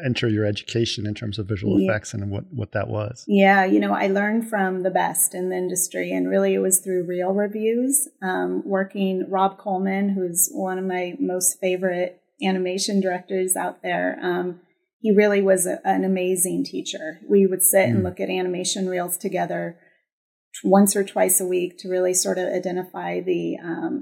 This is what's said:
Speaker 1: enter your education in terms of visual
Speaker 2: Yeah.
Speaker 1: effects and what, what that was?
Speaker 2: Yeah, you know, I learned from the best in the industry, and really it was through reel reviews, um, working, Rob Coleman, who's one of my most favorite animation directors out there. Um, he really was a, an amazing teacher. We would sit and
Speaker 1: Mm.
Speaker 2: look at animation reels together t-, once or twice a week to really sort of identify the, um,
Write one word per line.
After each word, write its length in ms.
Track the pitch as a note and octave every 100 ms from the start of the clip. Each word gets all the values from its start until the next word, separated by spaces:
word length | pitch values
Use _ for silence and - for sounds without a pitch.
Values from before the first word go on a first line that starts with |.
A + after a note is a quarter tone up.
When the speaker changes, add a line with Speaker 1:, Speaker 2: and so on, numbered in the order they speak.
| C#3+
Speaker 1:
enter 220 | A#2 A#2+
your 160 | G#2+ G#2
education 600 | G#2+ - A#2 A#2 - G#2
in 60 |
terms 260 | G#2 A2 G2+
of 80 | G2
visual 320 | G2+ G#2+ G2
Speaker 2:
Yeah. 100 | F#3+
Speaker 1:
effects 240 | G#2+ -
and 160 | A2 G2+
what, 140 | G2 F#3+
what 200 | C#3+ G#2
that 160 | G#2+ G2+
was? 340 | G#2+ G#2+ - -
Speaker 2:
Yeah, 340 | G3+ G3 G3
you 160 | F#3+ G#3
know, 140 | G3+
I 140 | G3+ G3
learned 420 | G3 G#3 A3+ A3+
from 340 | G#3 F#3+ F#3
the 80 | F#3
best 420 | F3+ F3 E3+ -
in 160 | F#3 F#3
the 40 | F3+
industry, 560 | F3+ F3+ - F3+ F3
and 160 | F#3 F3+
really 240 | G3 G3
it 60 | F#3+
was 200 | F#3+ F#3+
through 260 | G3 F#3 E3+
reel 240 | F3+ F3+
reviews, 760 | G3 G#3 G#3+ A3 A#3 B3+ C4+ - -
um, 400 | F#3+ F#3 F3+ F#3 -
working, 600 | F#3+ G3 G3+ F#3+ F#3 F3+
Rob 280 | F#3+ F#3+ F#3+
Coleman, 520 | G#3 F#3 G3 F#3+ G3+
who's 400 | F#3+ F3+ E3+ -
one 260 | G3 F#3+ F#3
of 60 | F#3+
my 300 | F3+ F3+ F3
most 440 | F#3 F3+ F#3 -
favorite 580 | F#3+ F3+ F#3 F3 F3+ - _ _
animation 560 | F#3+ F#3+ F#3 F#3 G3 G3+
directors 560 | F#3 F3+ - F#3+ F#3 F#3
out 260 | F3+ -
there. 380 | F#3 F3 F3+ -
Um, 380 | F3+ F3+ F3+ F3 _ _ _ _
he 120 | A3
really 320 | G3+ G#3 G3+
was 220 | F#3+ F#3 F3+
a, 120 | - F#3+
an 160 | F#3+
amazing 600 | F#3+ F#3+ F3+ F#3 F#3 F3
teacher. 560 | - F#3 - - D#3 D#3+ -
We 160 | G3+ F#3+
would 160 | F#3
sit 240 | - G3 B2+
and 120 | A#2
Speaker 1:
Mm. 40 |
Speaker 2:
look 160 | F#3 F3+
at 100 | F#3+
animation 600 | F#3 F3+ F3+ F#3 G3+ F#3
reels 260 | F3+ F3 -
together 640 | G3 F3+ F3 F3 E3+ E3+ _ _ _ _ _ _ _ -
t-, 80 | G3
once 280 | F#3+ G3+ G#3
or 80 |
twice 360 | G3 - F#3 -
a 60 | F#3
week 320 | F3+ F3+ -
to 100 | F#3
really 280 | F#3 F#3 F3+
sort 240 | G3 F#3
of 120 | F3+
identify 680 | F3+ F#3 F3+ F#3 F#3 F3 F3+
the, 360 | F3+ E3+ E3+ D#3+
um, 380 | E3+ D#3 D#3+ -